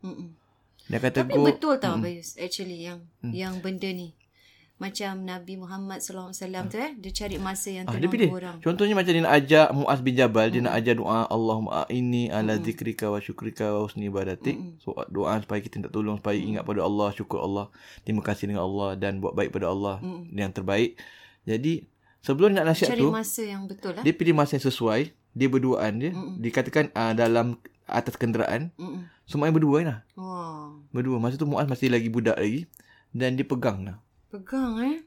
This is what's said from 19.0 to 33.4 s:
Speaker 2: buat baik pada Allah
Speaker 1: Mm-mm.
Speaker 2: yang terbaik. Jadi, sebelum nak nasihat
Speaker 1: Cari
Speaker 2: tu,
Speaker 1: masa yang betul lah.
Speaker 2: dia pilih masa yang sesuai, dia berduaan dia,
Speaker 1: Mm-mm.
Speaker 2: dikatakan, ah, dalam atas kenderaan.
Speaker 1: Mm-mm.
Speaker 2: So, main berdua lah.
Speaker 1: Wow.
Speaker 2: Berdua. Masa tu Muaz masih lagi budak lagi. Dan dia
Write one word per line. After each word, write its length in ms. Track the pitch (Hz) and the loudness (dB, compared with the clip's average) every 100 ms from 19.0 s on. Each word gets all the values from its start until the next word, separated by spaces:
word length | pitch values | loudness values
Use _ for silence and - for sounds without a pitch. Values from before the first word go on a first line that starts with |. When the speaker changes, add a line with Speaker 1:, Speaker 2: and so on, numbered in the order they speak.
| 98 98 | -2 -2
Speaker 2:
buat 140 | 95 | -2
baik 180 | - 95 | 0 -2
pada 160 | 101 90 | 0 0
Allah 300 | 98 101 95 | 0 -2 -4
Speaker 1:
Mm-mm. 300 | 180 175 170 | -8 -10 -10
Speaker 2:
yang 220 | 101 98 | -6 -4
terbaik. 480 | 95 95 101 117 - - - - _ | -4 0 2 2 -2 -20 -20 -20 _
Jadi, 440 | - 110 147 165 - _ _ _ | -4 -2 0 -2 -6 _ _ _
sebelum 320 | - 139 208 | -2 4 6
nak 160 | 196 160 | 6 4
nasihat 240 | 160 - | 4 2
Speaker 1:
Cari 80 | - | 4
Speaker 2:
tu, 100 | 139 | 2
Speaker 1:
masa 320 | 220 220 - | 2 -4 -6
yang 220 | 214 196 196 | -6 -8 -10
betul 300 | 196 196 175 | -10 -10 -2
lah. 80 | |
Speaker 2:
dia 80 | 160 | 0
pilih 240 | 165 170 151 | 2 4 4
masa 160 | 143 | 4
yang 120 | 139 131 | 2 0
sesuai, 340 | - 113 110 156 _ _ | 0 0 2 -2 _ _
dia 160 | 120 131 | 0 2
berduaan 460 | 131 127 123 107 107 | 4 2 2 0 -2
dia, 160 | 147 | -4
Speaker 1:
Mm-mm. 240 | 180 95 95 | -4 -8 -6
Speaker 2:
dikatakan, 540 | 113 123 127 151 147 | -2 0 0 2 0
ah, 240 | 107 113 113 | 0 0 2
dalam 400 | 117 117 117 117 - _ - | 4 4 2 -4 -12 _ -4
atas 280 | - - | -2 -2
kenderaan. 640 | - 117 113 - 113 170 - | -2 -2 0 0 -2 -4 -10
Speaker 1:
Mm-mm. 320 | 175 180 175 _ | -12 -10 -14 _
Speaker 2:
So, 160 | - 147 | -6 0
main 160 | 151 160 | 4 4
berdua 240 | 151 147 | 6 4
lah. 160 | 170 110 - | 2 -4 -10
Speaker 1:
Wow. 720 | - 185 180 165 156 147 151 147 | -14 -12 -10 -10 -12 -16 -20 -8
Speaker 2:
Berdua. 240 | 127 131 123 | -4 0 0
Masa 220 | 117 139 | 0 0
tu 80 | 147 | -2
Muaz 160 | 143 143 | 0 0
masih 220 | 131 131 | 0 2
lagi 200 | 120 113 | 2 2
budak 280 | 117 113 - | 0 2 2
lagi. 320 | 104 131 170 - _ - _ | 0 -2 -6 -16 _ -20 _
Dan 260 | 120 127 | -2 0
dia 140 | 131 | 0